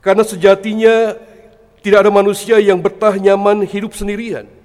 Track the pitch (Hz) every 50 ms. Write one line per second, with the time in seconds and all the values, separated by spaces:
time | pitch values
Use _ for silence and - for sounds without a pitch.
0 | _ 202 190 202 220 220 208 180 165 202 196 196 196 220 214 220 220 220 226 226
1 | 226 214 190 - - - - - - - _ _ _ _ _ _ _ 202 196 208
2 | 196 208 208 202 196 202 202 196 - - 226 220 214 202 190 180 165 196 196 -
3 | 214 214 190 196 190 196 196 196 202 202 208 208 202 190 - 202 202 220 - -
4 | 208 202 208 202 233 233 180 123 104 - _ _ _